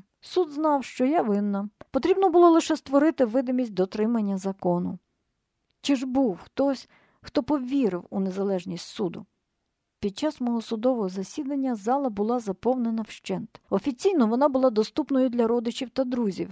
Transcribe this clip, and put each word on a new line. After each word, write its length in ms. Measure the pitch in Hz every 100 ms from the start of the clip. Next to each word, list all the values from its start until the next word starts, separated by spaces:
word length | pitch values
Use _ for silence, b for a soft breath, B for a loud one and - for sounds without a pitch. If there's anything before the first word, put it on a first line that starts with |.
| - _
Суд 300 | - 359 330
знав, 340 | 285 311 285
що 200 | 240 -
я 180 | 254 330
винна. 460 | 254 202 208 196 208 - -
Потрібно 400 | 269 320 381 381
було 200 | 339 349
лише 260 | 330 - 311
створити 480 | - 277 311 269
видимість 500 | 240 240 247 254 240
дотримання 640 | 185 190 214 214 233 208 196
закону. 600 | 196 190 180 175 180 180 _ _ _ _ _ _ _ _
Чи 160 | - 277
ж 100 | 262
був 320 | 254 262 170
хтось, 440 | - - 277 269 - b b b
хто 220 | - -
повірив 600 | 247 294 247 277 233 180 -
у 100 | 202
незалежність 640 | 190 185 196 185 180 170 -
суду? 400 | - 190 - - _ _ _ _ _ _ _
Під 180 | 208 190
час 220 | 302 -
мого 220 | 247 233
судового 460 | 214 226 247 247 190
засідання 680 | 190 185 - 269 285 262
зала 360 | 226 196 269 269
була 300 | 202 208 247
заповнена 640 | 220 185 226 262 226 226 214
вщент. 520 | - - 185 - - _
Офіційно 560 | 196 285 247 392 359 220
вона 220 | 240 294
була 220 | 262 262
доступною 580 | 214 214 - 285 269 262
для 180 | 240 226
родичів 440 | 240 233 233 240
та 140 | -
друзів. 460 | 262 247 220 185 190